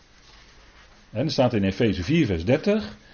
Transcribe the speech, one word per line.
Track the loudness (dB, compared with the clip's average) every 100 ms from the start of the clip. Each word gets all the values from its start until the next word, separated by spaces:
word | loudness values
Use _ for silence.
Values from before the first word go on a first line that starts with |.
| _ _ -20 -20 -20 -20 -20 -20 -20 -20 -10
En | -6
er | -2
staat | 0 2
in | 2
Efeze | 0 2 0 0
vier | 0 2 2
vers | 0
dertig, | 0 0 0 -2 -4 -14 -20